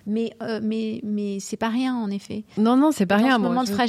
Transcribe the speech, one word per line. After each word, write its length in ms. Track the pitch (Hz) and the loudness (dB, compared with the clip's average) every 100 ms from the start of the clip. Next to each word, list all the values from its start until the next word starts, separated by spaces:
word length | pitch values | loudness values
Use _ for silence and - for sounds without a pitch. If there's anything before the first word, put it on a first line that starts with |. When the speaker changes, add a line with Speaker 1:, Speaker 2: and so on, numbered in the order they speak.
| 202 | -6
Speaker 1:
Mais, 280 | 220 226 - | -4 -4 -6
euh, 180 | 233 214 | -6 -4
mais, 380 | 220 220 220 233 | -4 -4 -4 -6
mais 380 | 208 208 202 196 | -6 -4 -4 -6
c'est 160 | - 214 | -8 -4
pas 140 | 226 | -2
rien, 240 | 240 262 | 0 -2
en 160 | 247 208 | -2 -4
effet. 340 | 202 - 214 - - | -6 -8 -12 -6 2
Speaker 2:
Non, 180 | 226 254 | 4 6
non, 140 | 311 | 4
c'est 140 | 285 185 | 4 2
pas 100 | 202 | 4
Speaker 1:
Dans 60 | |
Speaker 2:
rien, 100 | 262 247 | 4 4
Speaker 1:
ce 40 | |
Speaker 2:
moi, 80 | 240 | 2
Speaker 1:
moment 140 | 240 | 0
de 40 | 240 | 0
Speaker 2:
je 40 | |
pense 60 | 202 | 0